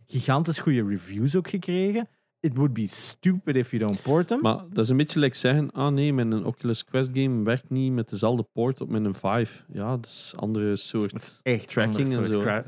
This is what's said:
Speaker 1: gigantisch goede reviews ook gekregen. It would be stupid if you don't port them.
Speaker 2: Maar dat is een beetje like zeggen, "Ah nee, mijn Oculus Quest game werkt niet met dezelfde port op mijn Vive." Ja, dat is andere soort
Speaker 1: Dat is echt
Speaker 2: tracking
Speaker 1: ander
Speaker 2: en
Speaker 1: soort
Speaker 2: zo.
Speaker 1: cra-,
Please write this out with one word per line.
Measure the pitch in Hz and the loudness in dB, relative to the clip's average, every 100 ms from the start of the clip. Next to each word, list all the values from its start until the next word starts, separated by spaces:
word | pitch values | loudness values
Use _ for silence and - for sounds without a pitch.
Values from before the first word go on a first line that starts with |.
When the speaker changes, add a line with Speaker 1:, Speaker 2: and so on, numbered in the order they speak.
| - | -8
Speaker 1:
gigantisch | 131 127 135 165 156 | -4 0 0 0 0
goede | 123 127 101 | 2 2 2
reviews | 101 - 101 135 180 | -2 -4 -2 0 0
ook | 170 | -2
gekregen. | 196 180 180 190 220 226 _ _ _ | -6 -2 0 0 0 -4 _ _ _
It | 156 123 | -2 2
would | 143 | 0
be | 113 104 | 2 -4
stupid | - - - 185 185 - 131 | -4 -8 -2 0 2 2 0
if | 123 | 0
you | 117 | 0
don't | 107 98 | 0 0
port | - 156 170 | 2 2 2
them. | 247 | 2
Speaker 2:
Maar | 110 113 170 | 2 0 -2
dat | 143 | 0
is | 110 | 2
een | 131 | 4
beetje | 151 156 | 2 2
like | 139 - | 2 2
zeggen, | 127 147 139 | 2 2 0
"Ah | - 143 | 0 0
nee, | 139 147 | 2 2
mijn | 135 113 110 98 | 2 2 0 -2
Oculus | 117 120 110 - | -4 -2 -2 -2
Quest | 131 131 | -2 0
game | 131 135 120 | 0 0 2
werkt | 107 127 - | 0 0 -2
niet | 131 131 | -2 0
met | 123 113 | 0 -2
dezelfde | 98 110 120 | 0 2 2
port | 104 - 123 131 | -2 -2 -2 -2
op | 120 | -2
mijn | 110 107 92 | 0 0 -2
Vive." | 95 117 113 - - | -2 0 -2 -6 -14
Ja, | - 107 | -8 -4
dat | 127 113 | -6 -6
is | - - - | -12 -12 -6
andere | 104 110 104 101 | -4 0 0 -2
soort | - 113 101 | -4 -2 -2
Speaker 1:
Dat | 107 | -4
is | - - | -12 -8
echt | 127 113 - | -2 -2 -2
Speaker 2:
tracking | 123 107 107 135 | 0 0 2 0
Speaker 1:
ander | 123 | 0
Speaker 2:
en | 110 | 0
Speaker 1:
soort | |
Speaker 2:
zo. | 104 | 0
Speaker 1:
cra-, | 104 107 | 0 -2